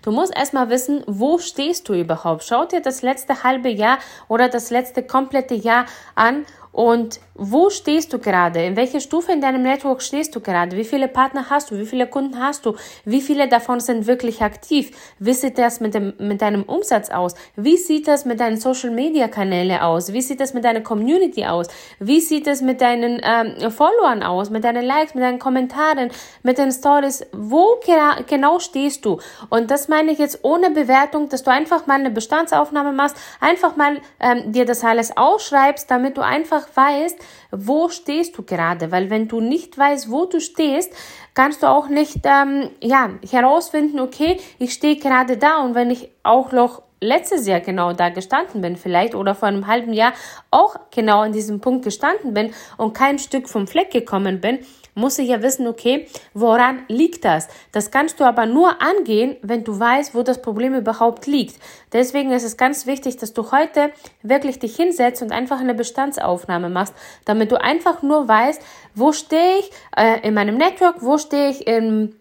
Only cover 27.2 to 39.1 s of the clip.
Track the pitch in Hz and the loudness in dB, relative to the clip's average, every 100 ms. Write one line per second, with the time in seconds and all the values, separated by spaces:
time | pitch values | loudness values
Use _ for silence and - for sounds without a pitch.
27.2 | - 196 214 285 392 480 415 330 294 - | -10 -10 0 4 4 4 4 4 4 0
28.2 | 247 285 277 349 - 269 285 277 214 170 | -2 2 2 2 -2 -4 -4 -2 -4 -4
29.2 | - - - 226 226 277 277 311 311 302 | -6 -20 -2 -2 0 -2 2 2 2 0
30.2 | 294 - 277 339 359 302 247 262 285 302 | -2 0 0 2 2 2 4 4 4 -2
31.2 | 294 262 262 254 311 330 302 277 269 220 | -4 -2 2 0 2 -2 2 0 0 -4
32.2 | 220 302 330 302 294 294 285 269 285 285 | -2 -2 2 0 0 -2 -2 0 -2 -2
33.2 | - - 302 349 339 302 285 285 - _ | -20 -2 0 2 0 2 0 0 -10 _
34.2 | 247 240 220 226 240 233 233 226 226 - | 0 0 0 0 0 0 2 0 0 2
35.2 | 262 427 - 285 269 285 - 247 262 269 | 2 2 2 4 4 2 -2 0 0 -2
36.2 | - 285 320 311 285 - 277 285 330 349 | -2 -2 -2 -4 -2 2 2 2 -2 -6
37.2 | - - _ 196 202 294 339 339 - 302 | -18 -20 _ -10 0 0 0 -4 -4 -2
38.2 | 339 - 190 175 165 175 160 180 190 | -4 -6 -8 -2 -2 -2 -2 -2 0